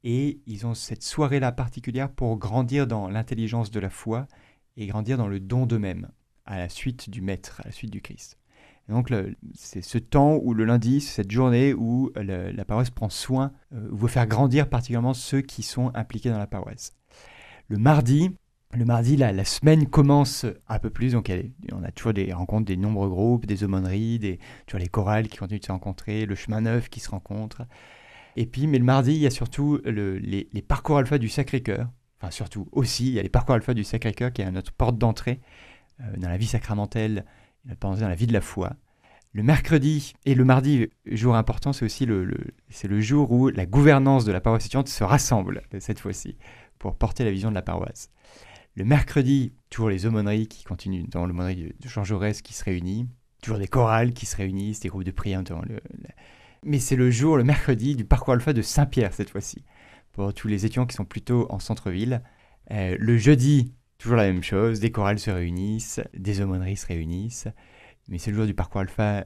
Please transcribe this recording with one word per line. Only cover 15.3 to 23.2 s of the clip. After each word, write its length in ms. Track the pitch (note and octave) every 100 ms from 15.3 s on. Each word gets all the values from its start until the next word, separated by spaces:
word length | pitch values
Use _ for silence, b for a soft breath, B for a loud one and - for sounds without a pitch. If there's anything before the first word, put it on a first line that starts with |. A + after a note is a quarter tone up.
| C3+
qui 200 | C3+ -
sont 300 | A2 - B2
impliqués 380 | B2 A2+ A2 B2
dans 80 | A2
la 80 | G2+
paroisse. 480 | G2+ F#2 A#2 - _ B B B B B B B
Le 100 | G#2+
mardi, 540 | A#2+ D3+ A#2+ C#3+ F#3 F#3 _ _ _
le 100 | A#2+
mardi, 320 | A#2 A#2 A#2 C#3+
la, 160 | B2
la 140 | F#2+ G2+
semaine 420 | - D3 D#3 C#3
commence 580 | - C#3+ C#3+ C3 - A#2 - _
un 120 | A2
peu 100 | A2
plus. 240 | - B2
Donc, 160 | A#2+ G2
elle, 220 | F2+ - C3 -
on 100 | G2
a 80 | F2+
toujours 200 | - A2+
des 220 | G2+ F#2+
rencontres, 320 | F2 F2+ G#2+ G#2
des 100 | F#2
nombreux 320 | G2+ G#2+ G2
groupes, 380 | F#2